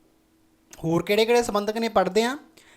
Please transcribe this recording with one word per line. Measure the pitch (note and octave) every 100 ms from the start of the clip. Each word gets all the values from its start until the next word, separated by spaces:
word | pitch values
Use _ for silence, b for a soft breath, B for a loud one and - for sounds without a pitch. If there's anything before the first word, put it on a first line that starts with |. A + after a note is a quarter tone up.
| _ _ _ _ _ _ _ -
ਹੋਰ | D#3+ E3+
ਕਿਹੜੇ | E3+ G#3
ਕਿਹੜੇ | A3+ A#3+
ਸੰਬੰਧਕ | A#3 G#3 G#3 A3
ਨੇ | A3+
ਪੜ੍ਹਦੇ | A3 F#3 F#3+
ਹਾਂ। | A#3 C#4+ - - b